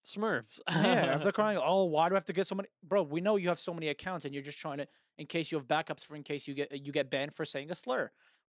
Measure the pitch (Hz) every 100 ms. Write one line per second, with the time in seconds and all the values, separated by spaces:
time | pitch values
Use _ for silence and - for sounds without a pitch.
0 | - 202 214 147 - - - 165 - 240
1 | 135 143 180 196 214 190 143 190 185 151
2 | 170 190 185 175 185 196 - _ 160 196
3 | 151 156 190 208 175 170 - 170 156 143
4 | - 175 151 143 139 - 160 143 135 _
5 | _ - 151 170 156 160 127 151 160 147
6 | - 147 143 147 143 139 139 143 143 147
7 | 135 135 147 - 156 143 147 175 - 247
8 | 127 - _ _